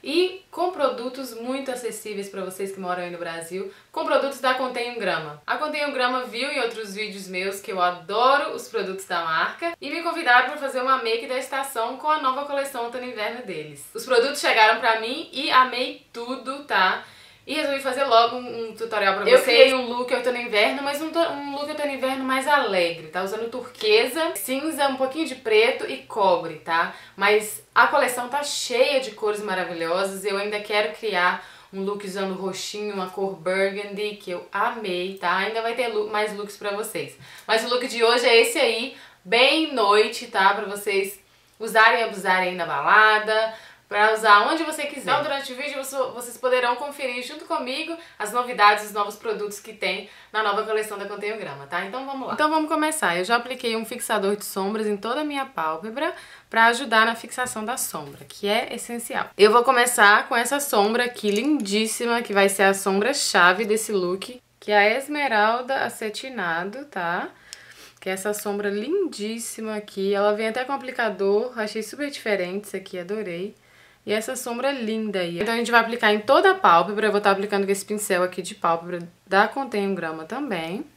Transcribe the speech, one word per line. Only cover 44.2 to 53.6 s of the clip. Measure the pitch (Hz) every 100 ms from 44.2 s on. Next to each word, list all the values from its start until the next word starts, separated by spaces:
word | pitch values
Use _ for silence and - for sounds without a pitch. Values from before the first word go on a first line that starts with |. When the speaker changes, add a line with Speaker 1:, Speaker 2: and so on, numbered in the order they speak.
| 214 208 240
Speaker 1:
onde | 330
você | 311 302 285
quiser. | 285 247
Então, | 294
durante | 294 277 262
o | 254
vídeo, | 285 277
você, | 269 277 254
vocês | 233 233 -
poderão | 254 254 247 247
conferir | 294 285 262 247
junto | 247 302
comigo | 339 320 247 285 320 330 - -
as | 208
novidades, | 240 247 202 208 208
os | 208
novos | 208 202 -
produtos | 233 202 208 -
que | 226
tem | 214 190 196 - - -
na | 214
nova | 214 202
coleção | 214 214 214 196
da | 196
Contém | 202 208
o | 214
Grama, | 170 139 139
tá? | 180
Então, | 196 247 277
vamos | 269 226
lá. |
Então, | 233 302
vamos | 320 311
começar. | 320 311 311 185 175
Eu |
já | 185
apliquei | 233 247 254